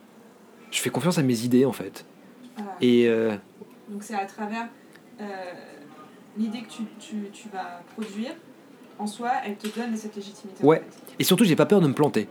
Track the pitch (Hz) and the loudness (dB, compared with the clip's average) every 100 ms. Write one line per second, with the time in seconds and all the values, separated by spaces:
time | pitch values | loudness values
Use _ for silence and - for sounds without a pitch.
0 | - - - - - - - - 127 123 | -20 -20 -20 -20 -20 -20 -10 -6 -4 -2
1 | 147 165 135 120 120 123 131 113 98 - | 0 2 2 0 4 4 4 2 -8 -12
2 | - - - - - - 202 - 123 120 | -20 -20 -20 -20 -20 -14 -14 0 4 6
3 | 117 113 113 104 - - - - - 202 | 6 4 0 -2 -8 -20 -20 -20 -14 -14
4 | 208 214 196 - 214 226 233 - - - | -8 -8 -8 -8 -8 -8 -10 -14 -20 -20
5 | - - 208 190 180 165 - - - - | -20 -14 -12 -10 -12 -14 -18 -20 -20 -20
6 | - - - - 226 240 233 - 214 - | -20 -20 -16 -6 -4 -6 -10 -10 -12 -12
7 | - 214 202 - 214 196 180 175 175 - | -10 -10 -10 -12 -14 -10 -10 -12 -16 -12
8 | 196 196 240 330 - - - - - - | -10 -8 -8 -10 -16 -20 -20 -20 -20 -10
9 | 208 - 240 262 208 202 214 220 240 220 | -10 -6 -2 -2 -4 -8 -8 -6 -6 -6
10 | 214 208 196 - - - 139 156 - - | -6 -12 -14 -16 -18 2 4 4 0 -16
11 | - - - 180 226 143 151 208 160 123 | -20 -4 2 4 6 6 6 6 4 4
12 | 143 110 101 | 2 2 -4